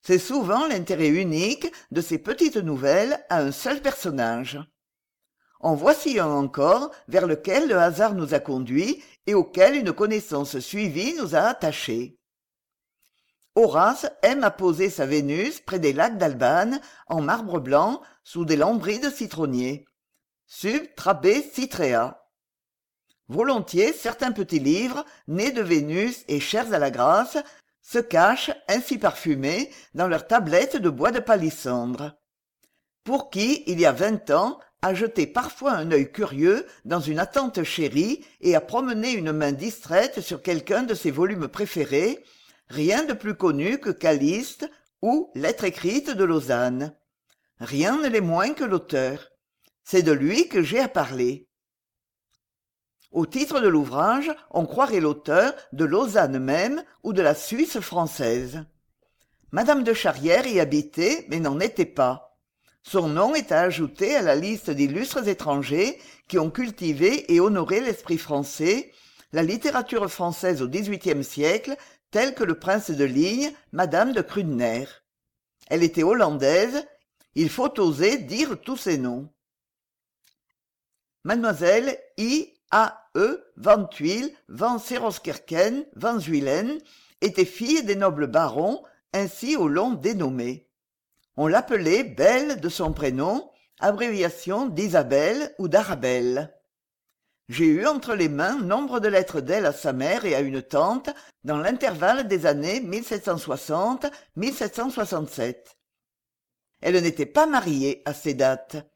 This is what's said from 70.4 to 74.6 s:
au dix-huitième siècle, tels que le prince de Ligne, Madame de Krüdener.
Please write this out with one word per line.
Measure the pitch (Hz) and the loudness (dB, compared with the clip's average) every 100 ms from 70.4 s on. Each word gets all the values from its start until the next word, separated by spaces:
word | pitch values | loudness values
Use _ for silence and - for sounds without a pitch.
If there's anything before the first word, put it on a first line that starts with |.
| 185 160 | -2 0
au | 127 | -2
dix-huitième | 151 202 196 185 147 | -4 -4 -4 -2 -2
siècle, | 135 - 151 202 220 277 - _ _ | -2 -2 0 0 -2 -10 -12 _ _
tels | 214 262 262 | 0 0 0
que | |
le | 208 165 | -2 -2
prince | - 208 - | 0 -2 0
de | 147 139 | 0 2
Ligne, | 127 175 233 285 285 _ | 2 2 0 -4 -6 _
Madame | 151 180 165 233 | -2 0 2 2
de | 240 | 0
Krüdener. | 175 202 175 131 | -2 -4 -2 0